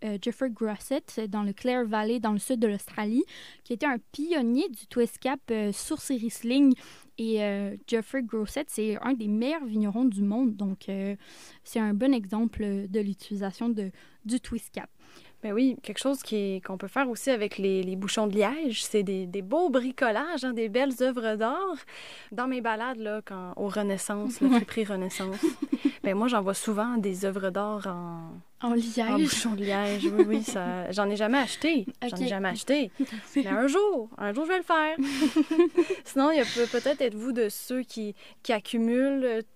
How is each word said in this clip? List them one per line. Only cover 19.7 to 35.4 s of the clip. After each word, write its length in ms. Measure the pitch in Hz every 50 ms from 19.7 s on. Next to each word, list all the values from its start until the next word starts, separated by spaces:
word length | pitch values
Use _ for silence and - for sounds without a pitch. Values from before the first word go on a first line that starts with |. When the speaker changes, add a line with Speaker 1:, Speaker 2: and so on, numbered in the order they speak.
Speaker 2:
bricolages, 720 | 247 262 240 262 254 - 269 240 208 214 277 330 349 285 247
hein, 100 | 254 247
des 160 | 226 226 220
belles 240 | 196 247 269 277 254 -
œuvres 340 | 254 262 254 247 226 220 220
d'art. 420 | 208 220 233 277 339 392 381 339 269 - - - - - - - - - -
Dans 140 | 208 208 247
mes 160 | 262 262 254
balades, 380 | 220 233 220 214 226 254 262 226
là, 220 | 220 208 208 214 208
quand, 280 | - 202 185 180 180 -
au 120 | - 202
Renaissance, 720 | 202 185 208 208 202 196 185 - - 208 208 208 262 233 -
la 80 | 285 269
Speaker 1:
Ouais. 60 | 254
Speaker 2:
friperie 280 | 240 202 - - 226 220
Renaissance, 580 | 196 202 185 185 190 - - 190 190 190 208 - 320 247 - - -
Speaker 1:
<laughs> 320 | - 240 - 285 - - -
Speaker 2:
ben 100 | 202 190
moi, 120 | 202 226
j'en 160 | 254 247 214 190
vois 100 | 190 190
souvent 420 | - - 226 214 202 220 240 247
des 280 | 233 190 202 185 180 196
œuvres 240 | 196 185 202 190 190
d'art 380 | 180 196 208 208 214 208 196
en 800 | 202 180 175 175 175 170 165 165 165 175 180 - - - - -
Speaker 1:
En 80 | 240 240
liège. 240 | 240 226 233 - 240
Speaker 2:
en 180 | 226 226 254
bouchon 380 | 294 311 277 - - - 233 214
de 60 | 196 202
liège, 420 | 202 196 196 208 202 208 202 190 202 202
oui, 100 | 208 -
oui, 160 | 208 220 220 220
ça, 480 | - - 202 180 175 180 185 180 -
j'en 180 | 185 202 202 202
ai 60 | 208
jamais 240 | 202 214 214 254 285
acheté, 480 | 262 - - - - 311 330 269 190 - - - 240
j'en 140 | 240 202
ai 40 | 180 254
Speaker 1:
Ok. 20 | 247
Speaker 2:
jamais 200 | 202 190 196 185
acheté. 420 | 175 214 - - 269 302 269 185 -
Speaker 1:
<laughs> 40 |
Tout 60 | - 269 -
à 40 | -
fait. 240 | 220 - - - 294
Speaker 2:
Mais 60 | 262 196
un 160 | 190 214 247
jour, 460 | 277 277 381 415 415 381 269 220 226 - -
un 140 | 202 202 208
jour, 100 | 254 320
je 40 | 320
vais 60 | 370 370
le 40 | 349
faire. 320 | - 339 320 302 311 320
<laughs> 1080 | 330 269 277 277 269 302 277 - 320